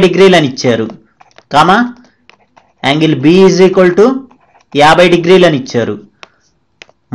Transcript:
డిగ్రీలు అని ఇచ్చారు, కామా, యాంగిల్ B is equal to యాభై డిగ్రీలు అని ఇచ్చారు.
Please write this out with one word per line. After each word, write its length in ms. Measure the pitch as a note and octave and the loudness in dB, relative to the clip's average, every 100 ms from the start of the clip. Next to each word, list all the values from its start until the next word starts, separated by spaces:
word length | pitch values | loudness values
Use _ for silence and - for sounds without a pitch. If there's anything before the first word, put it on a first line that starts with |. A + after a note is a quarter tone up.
డిగ్రీలు 320 | F#3 F3 F#3+ F3 | 2 2 2 2
అని 100 | C#3+ | -2
ఇచ్చారు, 340 | C3 B2+ A2+ A2 - _ _ _ _ - | -4 -4 -4 -6 -12 _ _ _ _ -4
కామా, 220 | D3 E3 G#3 B3 - _ _ _ _ _ _ _ - C3 | 0 2 0 -2 -8 _ _ _ _ _ _ _ -10 -6
యాంగిల్ 280 | D3+ D#3+ C3+ | -2 -2 0
B 100 | C#3+ F#3 F#3+ | 0 2 2
is 100 | E3+ F#3 | 2 0
equal 240 | F#3+ F3+ F3+ | 2 0 0
to 80 | A#3+ C4+ - _ _ _ _ C#3+ | 0 -2 -12 _ _ _ _ 0
యాభై 240 | D3+ E3 F3+ | 2 4 2
డిగ్రీలు 300 | F3 E3 F#3 F3 | 0 2 2 2
అని 100 | C#3+ | -2
ఇచ్చారు. 340 | - A#2+ G#2+ G#2 - _ - _ _ _ _ _ - _ - | -6 -6 -6 -10 -16 _ -20 _ _ _ _ _ -20 _ -6